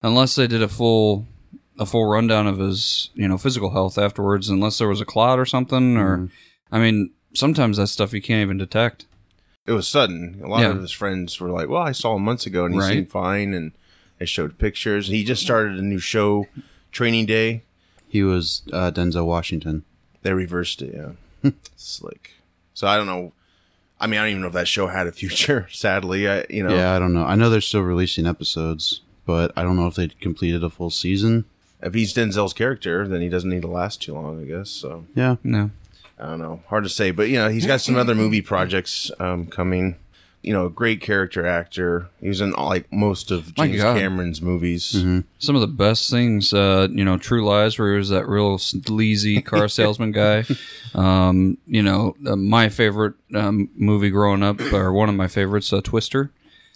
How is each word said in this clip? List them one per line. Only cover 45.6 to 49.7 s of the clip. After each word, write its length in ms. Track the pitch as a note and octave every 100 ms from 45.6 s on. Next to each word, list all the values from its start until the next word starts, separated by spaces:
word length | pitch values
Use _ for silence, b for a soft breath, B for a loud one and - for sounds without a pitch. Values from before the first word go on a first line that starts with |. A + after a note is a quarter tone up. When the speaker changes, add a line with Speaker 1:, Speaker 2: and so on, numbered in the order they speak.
Speaker 1:
the 60 | G#2
best 420 | G#2 G2+ A2+ -
things, 420 | A#2+ A#2+ G#2 G2
uh, 340 | G2+ G2 F#2+ F#2+
you 120 | -
know, 140 | G2 F#2
True 260 | - A#2
Lies, 340 | G#2 G2+ A2 G#2+
where 140 | G#2+
he 40 | G2+
was 120 | G2
that 180 | F#2+ -
real 280 | G2+ G#2 F#2+
sleazy 840 | - F#2+ - A2 A2 G#2+ G#2 G#2
Speaker 3:
<laughs> 100 | -
Speaker 1:
car 160 | G#2+
salesman 440 | G#2